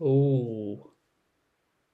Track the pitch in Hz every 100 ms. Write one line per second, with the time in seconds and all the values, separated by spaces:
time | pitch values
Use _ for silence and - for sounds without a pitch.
0 | 151 139 143 135 117 110 104 104 - _
1 | _ _ _ _ _ _ _ _ _